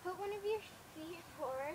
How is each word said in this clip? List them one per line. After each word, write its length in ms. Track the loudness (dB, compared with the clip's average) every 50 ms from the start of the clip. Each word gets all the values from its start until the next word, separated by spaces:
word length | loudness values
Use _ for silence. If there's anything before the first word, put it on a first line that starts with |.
| 0
put 140 | 0 0 2
one 100 | 2 2
of 160 | 2 2 4
your 160 | 4 4 4 2 -2 -12 -12 -14 -12 -8
feet 280 | -6 -6 -4 -6 -6 -8 -10 -6 -2
forward 360 | 0 0 2 2 2 0 0